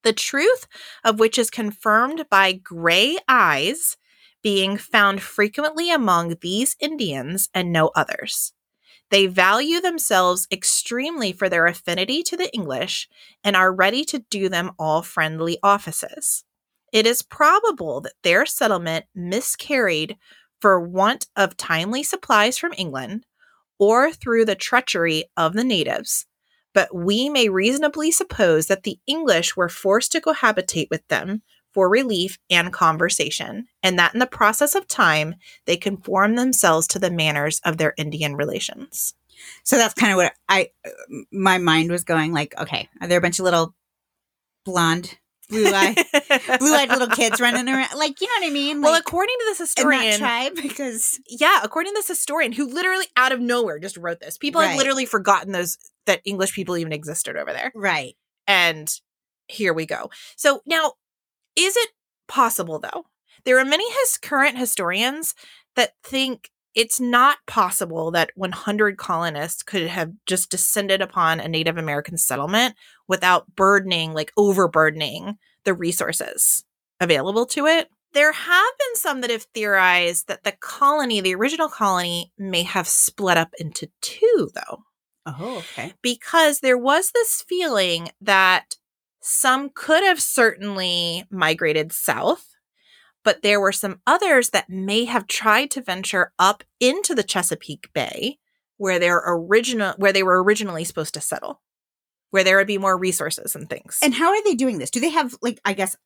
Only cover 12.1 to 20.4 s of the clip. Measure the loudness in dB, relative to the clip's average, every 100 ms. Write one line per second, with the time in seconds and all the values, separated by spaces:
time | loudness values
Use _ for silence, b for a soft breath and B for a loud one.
12.1 | -4 -4 -4 -6 -6 -6 -6 -4 -6 -10
13.1 | b b b 0 4 4 4 2 2 -4
14.1 | -8 _ -4 -2 -2 -6 -4 0 0 0
15.1 | -2 -2 -2 -4 0 2 2 0 -10 -10
16.1 | -8 -6 -6 _ _ _ _ _ 2 2
17.1 | 0 -6 2 4 6 2 -2 -6 -6 -8
18.1 | _ 2 2 2 0 0 0 -2 -4 -6
19.1 | -10 -4 -4 -4 -8 -2 0 2 0 -4
20.1 | -10 b b